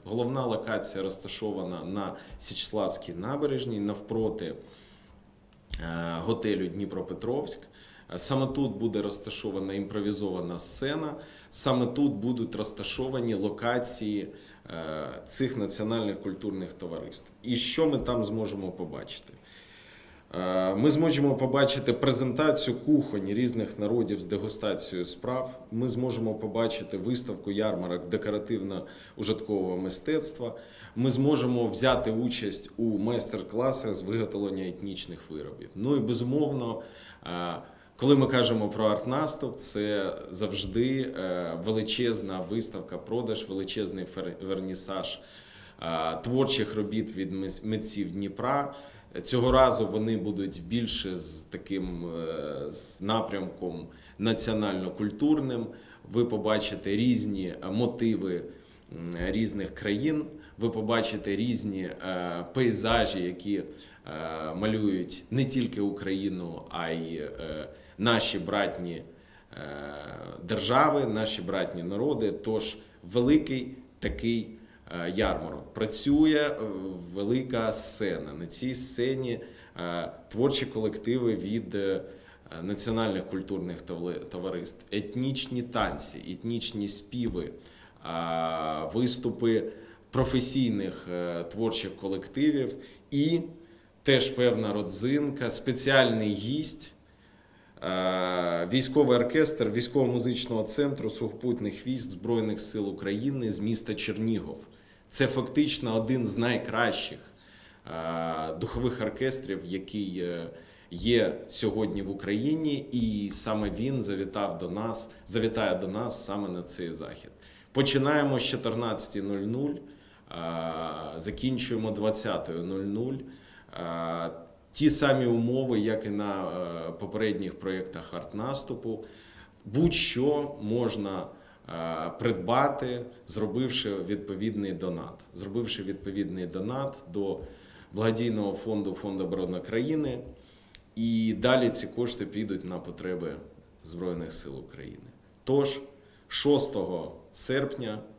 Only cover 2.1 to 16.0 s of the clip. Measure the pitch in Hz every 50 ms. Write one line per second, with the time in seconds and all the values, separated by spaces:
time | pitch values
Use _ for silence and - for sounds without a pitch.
2.1 | - - - - - - - - - - - - - 107 95 92 - - - -
3.1 | 82 85 95 117 139 143 151 139 135 123 - 123 113 104 104 104 101 - - -
4.1 | 113 113 110 104 - - 87 80 78 - - - - - - - - - - -
5.1 | - - - - - - - - - - - - - - 82 82 82 85 85 85
6.1 | 82 82 82 110 113 - - 107 101 95 92 87 85 101 101 90 95 92 - -
7.1 | 92 92 - 113 131 143 151 - - - - - - - - - - - - -
8.1 | - 90 - - 139 135 135 127 - 147 139 113 98 101 113 113 101 107 98 101
9.1 | - - - - - - - 107 95 95 92 98 95 98 98 - - 107 104 104
10.1 | 104 98 104 95 90 90 87 87 87 85 - - - - 135 135 147 165 156 151
11.1 | 143 - - - - - - - - - - 135 127 127 123 120 - 143 143 139
12.1 | 107 98 107 123 123 120 110 - - 107 104 - - - 98 - - - 127 131
13.1 | 135 131 120 117 110 95 101 104 104 - 113 120 123 123 - - - - 113 104
14.1 | 104 101 90 - - - - - - - - - 82 82 80 78 78 78 73 64
15.1 | 64 62 - - - - 131 127 - 110 101 92 - - 107 107 113 117